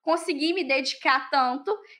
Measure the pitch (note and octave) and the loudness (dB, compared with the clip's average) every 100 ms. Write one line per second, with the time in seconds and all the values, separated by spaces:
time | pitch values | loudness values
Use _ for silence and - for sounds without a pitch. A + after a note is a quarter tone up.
0 | - E4 F#4+ C#4+ D#4 F#4 C4+ C4+ C4+ - | -2 -2 0 -2 0 0 0 0 -2 -2
1 | D4+ C4+ - C#4 B3+ C4+ G4 G#4 - - | 0 0 2 0 2 0 -4 -6 -8 -14